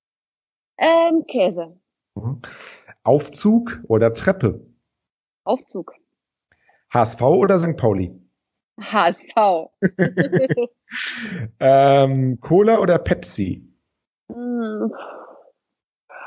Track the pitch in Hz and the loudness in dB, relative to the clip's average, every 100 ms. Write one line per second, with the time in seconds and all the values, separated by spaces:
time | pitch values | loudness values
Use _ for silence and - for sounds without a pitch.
0 | _ _ _ _ _ _ _ - 320 330 | _ _ _ _ _ _ _ -2 2 4
1 | 339 320 - 254 254 175 165 180 _ _ | 2 0 -2 0 0 -2 -10 _ _ _
2 | _ 101 113 120 - - - - - - | _ -10 -10 -10 -14 -20 -20 -20 -20 -4
3 | 110 147 - - 208 226 233 - - 110 | 0 2 0 -2 2 2 0 -8 -2 2
4 | 113 117 - 185 110 - - _ _ _ | 2 0 -4 -2 -2 -4 -12 _ _ _
5 | _ _ _ _ 185 262 - 196 160 - | _ _ _ _ -6 -6 -6 -14 -14 -20
6 | _ _ _ _ _ _ _ _ _ 120 | _ _ _ _ _ _ _ _ _ 0
7 | 113 - 123 185 196 190 170 - 117 98 | 0 0 2 4 4 2 0 0 0 0
8 | 90 - _ _ _ _ _ - 202 220 | -4 -10 _ _ _ _ _ -16 -4 0
9 | 175 - - - 208 165 - _ 185 - | 0 0 -4 0 2 2 -4 _ -4 -2
10 | 175 185 185 240 262 254 240 _ _ - | -2 0 0 0 0 -2 -4 _ _ -12
11 | - 240 220 175 113 - 135 135 139 139 | -10 -10 -12 -10 -12 0 4 6 6 4
12 | 135 135 131 127 - 185 214 220 190 165 | 4 2 -2 -4 2 4 4 4 2 0
13 | - 175 - - 95 - - _ _ _ | 0 -4 -6 -6 -6 -6 -14 _ _ _
14 | _ _ - 240 247 240 220 214 220 - | _ _ -18 -12 -6 -6 -6 -6 -6 -8
15 | - - - - _ _ _ _ _ _ | -16 -18 -20 -20 _ _ _ _ _ _
16 | _ - | _ -20